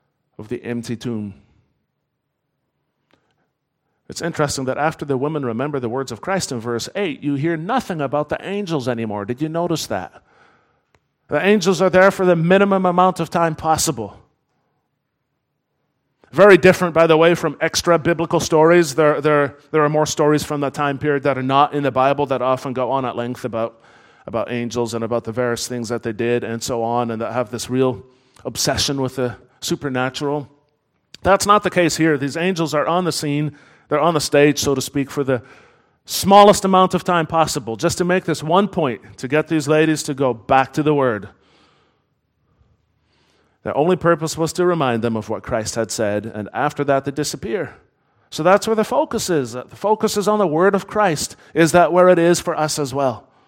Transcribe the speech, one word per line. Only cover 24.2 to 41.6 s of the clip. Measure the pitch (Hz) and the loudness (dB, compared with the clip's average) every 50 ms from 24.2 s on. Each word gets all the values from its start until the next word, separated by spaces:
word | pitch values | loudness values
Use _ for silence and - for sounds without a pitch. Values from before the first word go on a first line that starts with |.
| - | -14
about | 117 110 113 107 - | -8 -6 -6 -4 -4
angels | 120 120 120 113 110 123 120 110 117 | -6 -6 -6 -6 -4 -4 -4 -4 -4
and | 113 113 | -6 -4
about | 110 120 117 - | -4 -4 -4 -6
the | 113 | -6
various | 110 127 123 120 120 117 - | -4 -4 -2 -2 -2 -4 -6
things | - 127 120 113 104 | -8 -8 -8 -8 -6
that | 120 113 - | -8 -6 -6
they | 117 | -6
did | 110 92 117 120 120 120 110 | -6 -4 -2 -2 -2 -2 -4
and | 110 113 113 | -6 -8 -8
so | - - 127 117 113 | -6 -6 -6 -4 -4
on, | 117 120 120 120 117 | -2 -2 -2 -2 -2
and | 113 110 | -4 -6
that | 113 104 113 | -6 -6 -4
have | 127 120 104 | -4 -4 -6
this | 120 110 - - | -6 -10 -8 -4
real | 127 131 131 131 117 98 - _ _ _ _ _ _ _ - | -2 0 0 0 -2 -4 -12 _ _ _ _ _ _ _ -14
obsession | 131 113 - - 151 131 113 - - 139 139 | -10 -6 -4 -2 -2 -2 -2 -2 -4 -2 -4
with | 131 123 - | -4 -4 -4
the | 135 127 120 110 - - _ _ - | -4 -4 -4 -6 -8 -20 _ _ -10
supernatural. | - - 175 - 143 139 127 127 127 131 131 - 151 143 147 147 131 - _ _ _ _ _ _ _ _ _ _ _ _ - - | -6 -6 -6 -4 -4 -4 -4 -2 -4 -4 -4 -6 -4 -4 -4 -4 -6 -10 _ _ _ _ _ _ _ _ _ _ _ _ -12 -4
That's | - 175 196 190 - | 0 2 2 2 4
not | 202 208 208 - | 2 2 2 2
the | 185 | 0
case | - 180 175 151 - | 0 0 0 0 0
here. | - 160 165 147 | 0 0 0 0
These | 127 139 139 131 | 0 -2 -4 -4
angels | 165 170 190 190 160 165 139 156 | -4 -2 -2 -2 -2 -4 -2 -2
are | 147 - | -2 0
on | 156 170 180 180 | 0 0 0 0
the | 160 | -2
scene. | 143 - 156 147 143 147 151 143 - - _ _ _ _ _ - | -4 -4 -4 -4 -2 -2 -4 -4 -8 -12 _ _ _ _ _ -4
They're | 147 143 | -2 2
on | 151 175 165 | 2 2 2
the | 147 | 0
stage, | - - - 143 147 147 143 - | 0 2 4 6 6 6 4 2
so | - 143 139 | 0 -2 -2
to | 131 | -2
speak, | - - - 143 135 - | -4 -6 -6 -6 -6 -4
for | - 147 139 | -4 -4 -2
the | 135 131 113 - - - - - _ _ _ _ _ _ _ _ | -2 -2 -4 -4 -10 -20 -20 -20 _ _ _ _ _ _ _ _
smallest | - - - - 185 196 202 202 208 196 - - | -10 -8 -4 2 6 8 8 8 8 6 4 2
amount | 190 190 185 185 185 - | 2 4 4 4 4 2
of | 165 - | -2 -2
time | 185 180 170 156 | 0 0 0 0
possible, | - 165 165 151 147 - 147 104 113 113 | 0 0 0 0 0 -2 -6 -6 -8 -6
just | 104 156 170 - - | -2 -2 -2 0 0
to | 180 | 0
make | 180 180 185 - | 0 0 0 0
this | 180 147 - | -2 -6 -4
one | 151 156 170 196 214 | -2 0 2 2 2
point, | - - 180 156 127 110 - - - - - | 0 -2 -2 -2 -2 -4 -6 -12 -20 -16 -12
to | - | -6
get | 123 143 156 156 - | -2 0 0 0 0
these | 165 156 135 | -2 -2 0
ladies | 143 156 156 160 160 156 151 - | 2 2 2 4 2 0 -2 -4
to | - 139 | -6 -4
go | 131 139 127 117 | -2 0 -2 -2
back | 113 - - 135 135 131 - - | -2 -2 2 2 2 2 0 -2
to | 156 143 | -2 0
the | 156 151 | 2 2
Word. | 143 131 123 110 101 95 - - _ _ _ _ _ | 2 2 0 -2 -4 -8 -12 -20 _ _ _ _ _